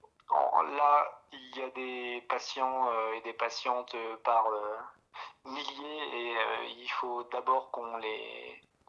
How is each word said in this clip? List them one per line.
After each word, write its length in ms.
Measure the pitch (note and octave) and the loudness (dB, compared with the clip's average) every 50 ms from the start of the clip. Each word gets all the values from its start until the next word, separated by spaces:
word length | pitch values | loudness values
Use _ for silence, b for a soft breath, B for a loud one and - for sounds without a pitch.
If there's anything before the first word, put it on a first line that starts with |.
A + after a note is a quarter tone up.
| - - _ _ _ - | -20 -20 _ _ _ 2
en, 320 | - - C#2 - - - A2+ | 4 4 6 6 6 4 4
là, 580 | D3+ C#3+ C#3+ D3 C#3+ D3 D3 D3+ - - - _ _ | 4 4 4 6 8 8 8 6 4 -2 -12 _ _
il 260 | - C3+ B2+ B2+ B2+ | -18 -18 -16 -12 -8
y 40 | C3 C3 | -6 -6
a 60 | C3 | -6
des 520 | B2+ B2+ C3 B2+ B2+ B2+ B2 B2 A#2+ A#2+ - | -4 -6 -6 -6 -4 -4 -4 -4 -6 -6 -4
patients, 600 | - B2 B2 - - - C3+ C3 C3 C3 C3 B2+ B2 | -2 -4 -2 -4 -4 -2 0 0 2 2 2 2 2
euh, 240 | A#2 A2+ A2 A2 A2+ | 2 2 0 0 -2
et 80 | A2+ | -4
des 120 | A2+ A#2 A2+ | -6 -6 -4
patientes, 600 | - A#2 A#2 - - - C3 B2 B2 B2 - - | -2 -2 -2 -2 -2 0 0 0 0 0 -4 -6
euh, 220 | A#2 A2+ A2+ A2+ | -6 -6 -6 -6
par, 300 | A2+ - B2 A#2 A2+ A2+ | -2 2 4 6 6 6
euh, 300 | A2+ G#2+ G#2 G#2 G#2 G#2+ A2+ A2+ - - _ _ _ - B B B B B - | 4 2 0 -2 -4 -4 -6 -8 -12 -16 _ _ _ -16 B B B B B -12
milliers 840 | C3 C3 C#3+ C#3+ C#3 C#3 C#3 D3 D3+ D3+ D#3 D3 C#3 B2 A#2 A#2+ A#2+ | -10 -8 -8 -8 -8 -8 -10 -10 -8 -6 -6 -6 -4 -4 -4 -4 -2
et, 60 | A#2 | 0
euh, 260 | A2+ A2 A2 A2+ A#2 A#2 A#2 A2+ | 0 0 0 0 -2 -4 -6 -10
il 120 | A#2 B2 B2 | -10 -6 -4
faut 340 | - - B2+ B2 A#2+ A#2+ B2 | -2 -2 -2 -2 -2 -4 -6
d'abord 440 | - A#2+ B2 B2 C3 C3 C3 C3 - | -4 -6 -2 2 2 2 2 2 -2
qu'on 280 | - B2 A#2 A#2 A2+ | -6 -6 -6 -6 -6
les, 640 | A2+ A2 A2 A2 A2 A2 A#2 A#2 A#2+ A#2+ B2 B2+ - _ _ _ _ _ | -4 -4 -4 -4 -4 -6 -8 -10 -12 -12 -12 -14 -16 _ _ _ _ _